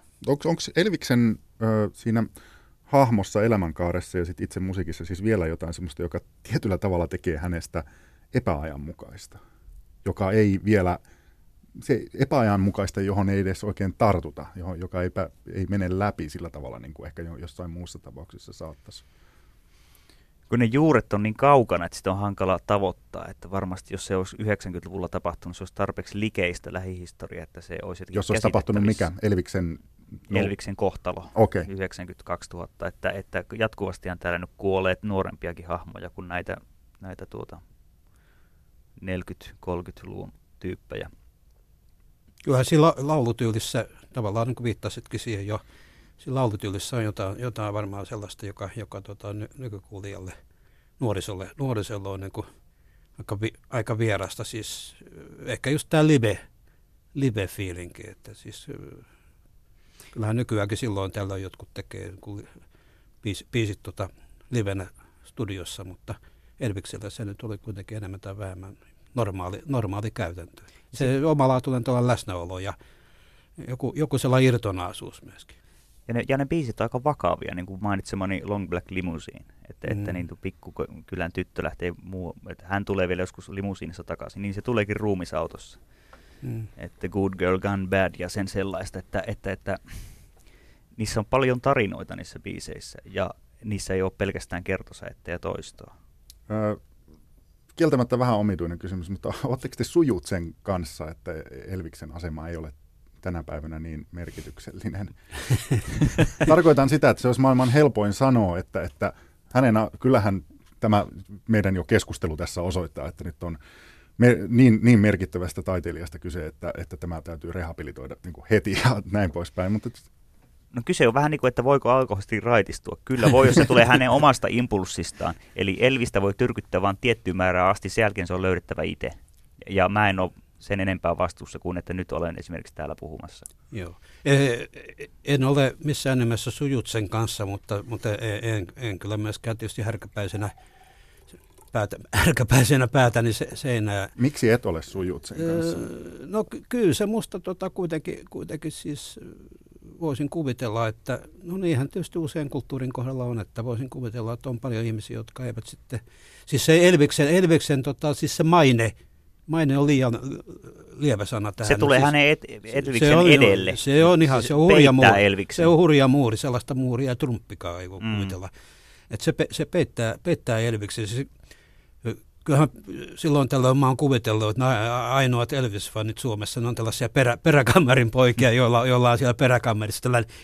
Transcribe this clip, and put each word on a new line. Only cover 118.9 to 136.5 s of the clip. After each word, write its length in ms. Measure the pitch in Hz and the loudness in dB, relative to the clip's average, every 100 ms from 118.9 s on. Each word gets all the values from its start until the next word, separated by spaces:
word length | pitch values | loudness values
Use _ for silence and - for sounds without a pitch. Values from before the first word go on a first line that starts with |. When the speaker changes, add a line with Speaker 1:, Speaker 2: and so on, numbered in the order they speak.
| 104 92 | 2 0
Speaker 1:
näin 200 | 104 92 | 0 0
poispäin, 400 | 85 85 - 92 | -2 -6 -4 0
mutta 180 | 107 120 - - _ _ _ _ _ _ 120 | 0 -2 -12 -20 _ _ _ _ _ _ -8
Speaker 2:
No 60 | 117 | -2
kyse 220 | 180 127 | 4 6
on 60 | |
vähän 180 | 123 151 | 6 2
niin 80 | 151 | 2
kuin, 80 | 127 | 0
että 160 | 120 | 2
voiko 260 | 123 139 120 | 2 4 4
alkoholisti 500 | 131 131 101 - 107 | 4 2 -2 -4 -4
raitistua. 580 | 113 117 98 - - - - | 2 4 2 -4 -10 -12 -4
Kyllä 260 | 127 110 | 4 6
voi, 160 | 127 131 | 8 8
jos 80 | 170 | 8
se 100 | 143 | 8
tulee 200 | 123 117 | 8 8
hänen 240 | 127 127 | 6 6
omasta 380 | 131 151 123 - | 6 6 6 2
impulssistaan. 880 | 117 123 101 92 - 85 - 82 82 - - | 0 0 0 -2 -4 -8 -6 -6 -6 -10 -4
Eli 220 | 98 92 | -2 2
Elvistä 420 | 127 135 120 98 | 4 4 0 0
voi 120 | 98 | 0
tyrkyttää 480 | - 123 117 - 92 | 2 0 -2 -4 0
vaan 160 | 98 95 | 0 0
tiettyyn 360 | 123 110 95 90 | 0 0 -2 0
määrään 320 | 92 90 92 | 2 4 4
asti, 200 | 101 98 | 2 -2
sen 120 | - | 0
jälkeen 260 | 107 95 87 | 0 0 -4
se 60 | |
on 80 | 92 | -2
löydettävä 420 | 95 87 - - | 0 -2 -4 -6
itse. 260 | 85 82 - - - _ _ - - | -6 -6 -8 -10 -18 _ _ -20 -4
Ja 200 | 98 92 | 2 2
mä 200 | 104 104 | 4 2
en 100 | 95 | 2
ole 120 | 92 - _ _ | -2 -6 _ _
sen 200 | - 98 | -6 -4
enempää 380 | 95 90 85 85 | -2 -2 -2 0
vastuussa 420 | 90 - - - | -2 -4 -16 -10
kuin, 180 | - 87 | -8 -8
että 160 | - | -6
nyt 180 | 90 87 | -8 -6
olen 240 | 76 85 - | -4 -4 -6
esimerkiksi 340 | - 82 - - | -12 -14 -14 -12
täällä 200 | 73 78 | -10 -10
puhumassa. 460 | 80 - 82 - - - _ | -12 -14 -16 -20 -20 -20 _
Speaker 3:
Joo. 240 | 107 85 - - - 143 | -14 -14 -16 -20 -6 2
E-, 400 | 139 139 120 - - - - - - - | 4 4 0 -6 -16 -20 -18 -18 -12 0
en 180 | 139 | 2
ole 320 | 131 143 131 - | 4 4 2 0
missään 360 | 147 - 139 131 | -4 -2 0 2
nimessä 320 | 117 113 127 | 2 0 -4